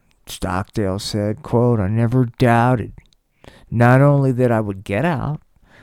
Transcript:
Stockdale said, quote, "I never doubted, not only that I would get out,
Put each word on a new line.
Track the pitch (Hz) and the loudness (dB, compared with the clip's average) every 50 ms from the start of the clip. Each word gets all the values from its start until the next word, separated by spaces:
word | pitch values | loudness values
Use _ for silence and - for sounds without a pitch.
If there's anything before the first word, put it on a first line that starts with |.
| _ _ _ _ _ | _ _ _ _ _
Stockdale | - - - - 92 90 92 104 _ - 117 107 95 92 101 | -18 -14 -10 -8 -6 -4 -4 -6 _ -4 -4 -4 -2 -4 -6
said, | - - - 107 104 104 107 - - | -8 -6 -6 -4 -4 -4 -6 -8 -8
quote, | - - 117 120 123 120 107 | -2 0 0 2 2 2 0
"I | 101 98 | 0 -2
never | 110 110 117 113 120 131 127 | 0 0 0 0 2 0 0
doubted, | 117 - - 135 120 117 117 117 123 127 113 - 107 - - _ _ _ _ _ _ _ _ _ - - - - - | 0 0 0 2 2 4 4 2 2 0 -2 -4 -8 -14 -20 _ _ _ _ _ _ _ _ _ -20 -20 -20 -16 -6
not | - 113 120 120 127 131 143 | 0 2 4 4 6 6 6
only | 143 143 139 135 131 127 | 4 4 2 2 0 0
that | 120 127 123 117 | 0 0 0 0
I | 110 | 0
would | 110 101 98 95 98 | -2 -4 -8 -10 -8
get | - 101 101 143 | -6 -4 -2 -2
out, | 175 165 123 107 120 151 156 _ _ _ _ _ _ _ _ | -2 -4 -4 -6 -6 -8 -8 _ _ _ _ _ _ _ _